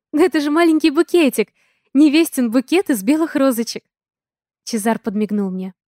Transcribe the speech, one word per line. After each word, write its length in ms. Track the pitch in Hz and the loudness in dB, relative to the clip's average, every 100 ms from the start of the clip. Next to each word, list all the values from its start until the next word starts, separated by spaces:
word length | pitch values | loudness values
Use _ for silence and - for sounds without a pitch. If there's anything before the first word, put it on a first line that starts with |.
| _ | _
"Да 120 | 302 | 0
это 160 | 359 311 | 2 2
же 120 | 294 | 0
маленький 400 | 302 339 311 320 | 2 2 2 2
букетик! 580 | 285 339 349 285 226 202 _ _ _ _ | 0 0 2 2 0 -6 _ _ _ _
Невестин 580 | 269 302 285 330 - 240 | 2 4 4 0 -2 -2
букет 380 | 233 - 330 - | -2 0 0 0
из 140 | 247 | -2
белых 320 | 190 311 320 294 | 0 0 0 0
розочек!" 480 | 269 233 226 - - _ _ _ _ _ _ _ | 0 0 -6 -10 -16 _ _ _ _ _ _ _
Чезар 360 | - 233 208 220 | -8 -4 -2 -4
подмигнул 500 | - 208 214 208 196 | -4 -4 -2 -2 -4
мне. 240 | 185 185 - | -6 -10 -14